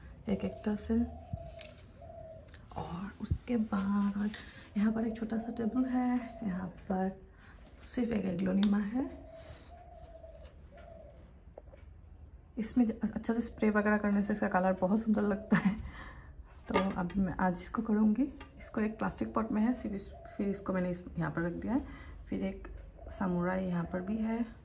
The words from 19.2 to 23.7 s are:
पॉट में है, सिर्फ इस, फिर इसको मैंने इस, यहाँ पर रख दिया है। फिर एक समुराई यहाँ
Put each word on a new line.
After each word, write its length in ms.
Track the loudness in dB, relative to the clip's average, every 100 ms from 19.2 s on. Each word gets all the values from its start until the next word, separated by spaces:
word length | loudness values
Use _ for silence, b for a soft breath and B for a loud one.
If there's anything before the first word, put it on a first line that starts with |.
| -2
पॉट 180 | 0 2
में 100 | 4
है, 120 | 4
सिर्फ 200 | 2 -2
इस, 140 | -4 -8
फिर 400 | -12 -10 -2 0
इसको 240 | 0 0
मैंने 180 | 0 0
इस, 140 | -2 -6 -2
यहाँ 120 | -2
पर 120 | 0
रख 100 | 0
दिया 200 | -2 0
है। 120 | 0 0 B B B -6
फिर 160 | -2
एक 240 | -2 -4 -10 -14 -14 -14 -10
समुराई 540 | -4 0 2 2 0
यहाँ 200 | 0